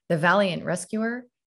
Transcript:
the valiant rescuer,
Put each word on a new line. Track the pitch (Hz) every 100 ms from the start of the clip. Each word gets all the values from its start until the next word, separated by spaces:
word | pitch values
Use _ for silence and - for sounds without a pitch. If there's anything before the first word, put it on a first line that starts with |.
| -
the | 165
valiant | 175 196 196 160
rescuer, | - 180 - 214 226 247 247 _ _